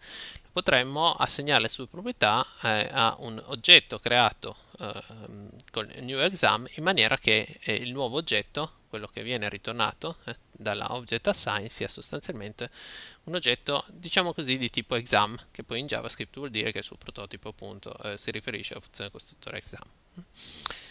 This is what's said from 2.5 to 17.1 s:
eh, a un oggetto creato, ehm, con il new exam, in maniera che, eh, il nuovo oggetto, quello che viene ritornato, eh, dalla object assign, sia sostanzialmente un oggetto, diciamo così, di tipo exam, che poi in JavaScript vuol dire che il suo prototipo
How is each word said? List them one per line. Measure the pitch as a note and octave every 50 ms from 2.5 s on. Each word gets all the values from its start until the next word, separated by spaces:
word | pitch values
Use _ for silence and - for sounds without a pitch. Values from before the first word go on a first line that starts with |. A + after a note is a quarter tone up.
| - - -
eh, | A#2 A2 G#2+ G#2 -
a | - C3+ A#2 A2+ - -
un | - A#2+ A2 A2+ -
oggetto | - C#3 A#2 - - F3+ D3+ - - - G#2
creato, | - B2 A#2+ B2 A#2+ G#2+ - - - A2+ G2+ - - _ - -
ehm, | - G#2 - G#2 - - A2+ A2 G#2+ - A2 G#2 G2+ - - - - -
con | - A2+ G#2+ G#2 -
il | - C3
new | B2 C3+ C3+
exam, | C#3+ F#3 G3 E3 - G#2+ G#2 G#2+ B2+ - -
in | - D#3
maniera | F3+ G3 D#3 G#2+ A2 C3+ -
che, | - - A2 A2 - - - -
eh, | - - A2
il | - A#2+ B2 B2
nuovo | C#3 C#3 A#2 A2+
oggetto, | - D#3 - - G#2 G#2 - - D3 D3+ D#3 - _ _ _
quello | - G#2+ G#2
che | G2+ - A#2 A2
viene | A2+ B2+ A#2+ G#2 G#2
ritornato, | G2+ G2+ - - A2+ B2+ F3+ - - - - D#3 E3 - -
eh, | - A#2 - _ _
dalla | - - G#2+ A2 G2+ G#2 - G#2 A#2+
object | B2+ A#2+ A2+ A2+ A#2 - G#2
assign, | G2 - - - G#2 G#2 G2
sia | A2+ - - A2 A2
sostanzialmente | - - - - - D3 - - F3 A2 G2+ G#2 A2 - A#2+ A#2+ - - - - - - - - - - -
un | - E3
oggetto, | F3+ - B2 A#2+ - - - C#3+ C#3 - -
diciamo | - - - D#3+ - G3+ F3+ F3 D#3+
così, | - D#3 B2+ C3
di | C3 B2+ A#2
tipo | - - A2+ - C3
exam, | A#2+ A#2+ - - G#2 G#2 G#2 A#2 A#2 - -
che | - - A2
poi | - - A#2
in | C#3
JavaScript | - - A2+ A2+ A#2 - - A2 - -
vuol | C3 C#3+ C#3
dire | A2+ G#2+ G#2+ A#2 G#2+
che | G#2+
il | G2+
suo | - -
prototipo | - - -